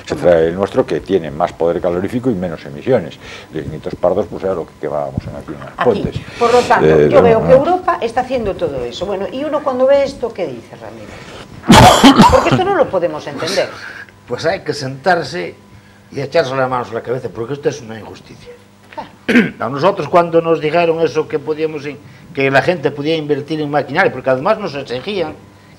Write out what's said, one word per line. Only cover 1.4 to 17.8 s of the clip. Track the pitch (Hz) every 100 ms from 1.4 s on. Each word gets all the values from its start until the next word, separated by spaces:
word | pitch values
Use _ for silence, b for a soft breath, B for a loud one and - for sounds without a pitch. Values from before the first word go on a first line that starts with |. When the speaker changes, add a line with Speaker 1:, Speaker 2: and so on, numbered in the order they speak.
| 85
Speaker 1:
poder | - 82 85
calorífico | 87 87 95 123 131
y |
menos | 95 90 78 71
emisiones. | 71 76 123 78 - B B B
Lignitos | 80 71 78 90
pardos, | - 90 92 104
pues | 85
era | 95
lo | 80 -
que | -
quemábamos | 73 73 71 67
en | - 73
aquí | 69
en | 73
las | 67 -
Speaker 2:
Aquí. | 170 -
Speaker 1:
Pontes. | - - - -
Speaker 2:
Por | 233
lo | 247
tanto, | 240 214 151
Speaker 1:
Eh, | 110 151
Speaker 2:
yo | 294
Speaker 1:
no, |
Speaker 2:
veo | 185 226
que | -
Speaker 1:
no. |
Speaker 2:
Europa | 269 311 359 359 -
está | 226 254
haciendo | 247 254 208 180
todo | 165 135
eso. | 120 120 190
Bueno, | 190 196
y | 262
uno | 302 302
cuando | 294 254 262
ve | 277
esto, | 277 - 233
¿qué | 214 160
dice, | 120 101
Ramírez? | 113 110 113 104 - - - - - - - 740 571 - 254 -
Porque | 523 349
esto | 269
no | 370
lo | 381 -
podemos | 190 165 151 151
entender. | 135 160 190 127 - B B B - -
Speaker 3:
Pues | 120
hay | 151 190
que | -
sentarse | 135 131 135 190 175 139 175 170 - - b b b -
y | -
echarse | 135 165 131 135
las | 127
manos | 127 104
a |
la | 110
cabeza, | 107 127 117
porque | 98 117
esto | 143 156
es | 117